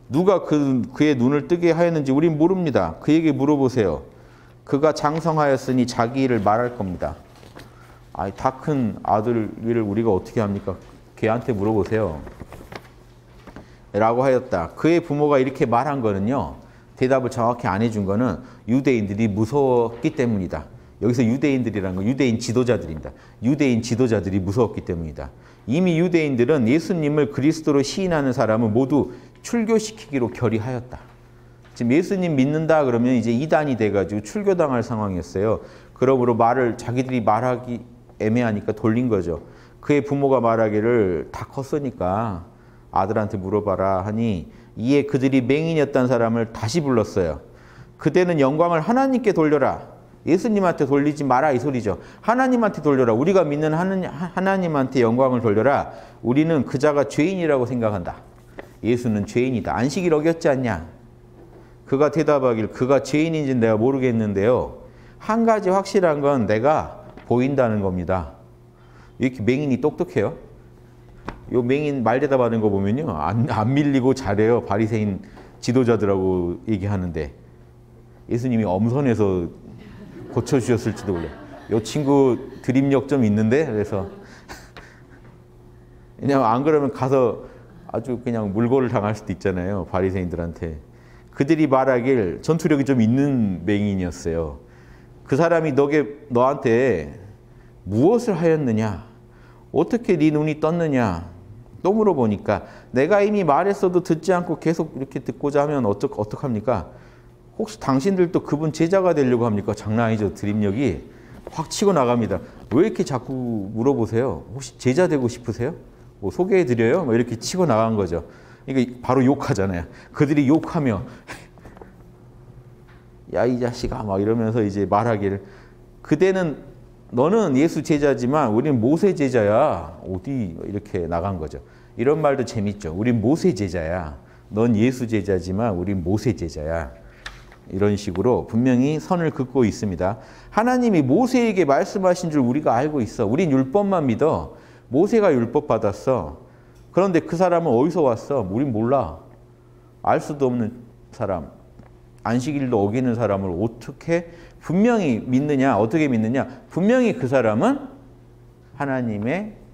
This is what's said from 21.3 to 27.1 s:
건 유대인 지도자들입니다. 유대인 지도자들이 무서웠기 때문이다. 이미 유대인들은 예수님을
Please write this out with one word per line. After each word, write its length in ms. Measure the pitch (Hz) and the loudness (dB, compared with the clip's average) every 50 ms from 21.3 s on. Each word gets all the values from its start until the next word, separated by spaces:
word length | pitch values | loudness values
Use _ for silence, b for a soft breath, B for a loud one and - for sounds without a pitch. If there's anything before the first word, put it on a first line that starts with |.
| 117 139 143 147 135 131 123 113 98 104 92 95 92 | 2 2 2 0 2 0 0 -2 -2 -4 -4 -4 -4
건 100 | 92 95 | -2 -2
유대인 340 | 107 135 135 143 123 113 110 | -2 0 2 2 0 0 0
지도자들입니다. 720 | - - 110 123 127 117 117 104 78 76 80 76 - 67 B B B B B B - | -2 -2 0 0 2 2 0 0 -2 -6 -10 -10 -12 -14 B B B B B B -2
유대인 380 | 117 147 147 151 135 123 110 | 0 0 2 2 2 2 2
지도자들이 580 | - - 120 110 131 123 110 104 90 98 92 101 | 0 0 0 2 2 2 2 0 0 0 -2 -2
무서웠기 420 | 90 90 95 123 120 101 - - | -2 0 0 0 0 0 0 -4
때문이다. 480 | 85 - 90 85 82 78 71 69 69 69 B B B B B B B - | -8 -6 -6 -6 -6 -8 -10 -12 -14 -16 B B B B B B B -4
이미 320 | 117 160 185 185 165 160 | -2 0 2 2 2 2
유대인들은 680 | 170 180 165 165 156 147 135 117 120 123 160 147 120 107 | 2 2 2 2 0 2 2 2 2 4 4 2 4 4
예수님을 640 | 131 170 160 - 190 170 156 143 | 2 2 2 0 -2 -2 -2 0